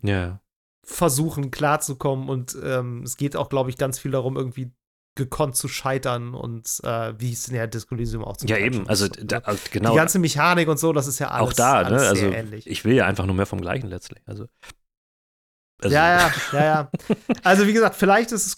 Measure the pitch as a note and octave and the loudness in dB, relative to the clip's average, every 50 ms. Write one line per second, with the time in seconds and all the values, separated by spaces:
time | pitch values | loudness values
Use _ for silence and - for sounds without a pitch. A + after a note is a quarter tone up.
0 | - G2+ G2+ F#2 F2+ F2 F#2 - - _ _ _ _ _ _ _ _ - - - | -2 -2 0 0 -2 -4 -8 -12 -16 _ _ _ _ _ _ _ _ -14 -2 0
1 | F3+ E3 B2+ C#3 D#3+ E3 - C#3+ C#3+ C3 B2 - D3 C#3+ D3+ D3+ - - C3+ C3 | 2 2 2 2 0 -2 -2 -4 -6 -6 -4 -2 0 2 2 0 0 -4 -6 -4
2 | - C#3+ C3+ C3 C3 C3 C3+ C3 B2 - - C3 - C#3 C3 B2+ B2 B2 A#2+ A#2+ | -2 -2 -2 -2 -4 -4 -4 -6 -6 -8 -10 -10 -6 -4 -4 -4 -4 -6 -8 -10
3 | B2 B2 - - C#3+ C#3 - D#3 C#3+ - C#3 C3+ C3 C3 B2+ - C#3+ C3+ B2+ - | -10 -10 -6 -4 -4 -4 -2 -4 -4 -2 -2 -2 -2 -2 -2 -2 -4 -4 -4 -6
4 | - C#3 C3 C3 B2 C3 C3 C3+ C3+ B2+ A#2+ C3 C3 B2 - _ _ _ _ _ | -6 -4 -4 -2 -2 -2 -4 -4 -6 -6 -8 -10 -12 -12 -12 _ _ _ _ _
5 | _ _ _ - C3 C3 - - D#3 C#3 B2 - - C3 - - - C3 C3+ C3+ | _ _ _ -6 -6 -4 -2 -2 -4 -2 -2 -4 -6 -4 -8 -6 -4 -2 -2 -2
6 | C3 C3 B2 A#2+ A#2+ A#2+ B2+ B2+ C3 A#2+ A#2 A2+ A2+ - - - - - A#2 A#2 | -2 -2 -4 -4 -6 -8 -10 -10 -8 -8 -10 -10 -8 -10 -10 -8 -6 -6 -4 -4
7 | A2+ A2+ A2+ G#2+ B2 A#2+ A#2 A#2 - A#2+ B2+ A#2 A2+ A2+ A#2 A2+ - - B2+ A2+ | -4 -6 -8 -6 -6 -6 -6 -6 -8 -6 -4 -4 -4 -4 -6 -10 -8 -8 -6 -4
8 | A#2+ A2+ A#2 A2+ G#2 - G2+ - - G#2+ A2 G#2 G2+ B2 B2+ G#2+ F2+ - G#2+ G2 | -4 -4 -4 -6 -6 -8 -10 -6 -2 0 0 2 2 0 0 -2 -2 0 0 0
9 | G2+ F#2 - - G2+ A2 - A#2+ - - G#2 G2 - - - G#2 G2+ A#2 A2+ D#3 | 0 -2 -2 -6 -6 -6 -6 -4 -4 -4 -6 -6 -6 -6 -4 0 2 4 6 6
10 | D#3+ E3+ - F#3+ E3+ D#3 - C#3+ D3+ F3 F3+ E3+ E3 D#3 D#3 - D#3 E3 D#3 D3 | 4 4 2 2 2 2 2 2 2 4 4 4 2 2 2 2 2 2 2 2
11 | C3 C#3+ C3 - D3 - - - A2 B2+ - - A#2+ C3 C#3 G#2+ F2 F2+ G#2+ C3+ | 0 -2 -4 -4 -4 -4 0 0 0 0 2 4 4 6 6 6 4 4 4 4
12 | C3+ - G2+ F#2+ G2+ F#2+ - A2+ A2+ G#2+ G#2+ A2 - - - - - G#2+ B2+ B2+ | 6 4 4 4 2 2 0 -2 -4 -8 -10 -12 -10 -8 -8 -2 2 4 4 6
13 | F#2+ F#2 G2+ G2 F#2 F#2+ F#2 F#2+ G2 - - F#2+ F2 F2 - C3 B2 F#2+ F2+ F#2 | 4 4 2 0 0 0 2 0 0 0 -2 -4 -4 -4 -4 -4 -4 -6 -10 -12
14 | - - - - _ - G2+ G#2 A2+ A#2+ _ _ - - - _ _ _ _ _ | -12 -14 -18 -18 _ -16 -14 -14 -14 -16 _ _ -20 -20 -20 _ _ _ _ _
15 | _ _ _ _ _ _ _ _ _ _ _ _ _ _ _ _ - G2+ C#3 D3 | _ _ _ _ _ _ _ _ _ _ _ _ _ _ _ _ -2 2 4 4
16 | E3 F3 F3 F3 F3+ D#3 - C#3+ - - - C#3+ D3+ D#3 D#3 D#3 C#3+ - - - | 6 6 6 6 4 4 2 -2 -4 -2 0 2 2 4 2 2 0 -4 -8 -10
17 | - - G#3+ - - - A#3+ - - F#3 G3 F#3+ G#3 G3+ G#3+ A3+ A3 G3 - - | -4 -4 -4 -4 -2 -4 -4 0 4 4 6 6 6 6 6 4 4 4 2 2
18 | G#3 G3 G3 A3 A#3+ A#3 A#3 G3 - - - | 4 4 4 4 4 0 -2 -4 -4 -4 -4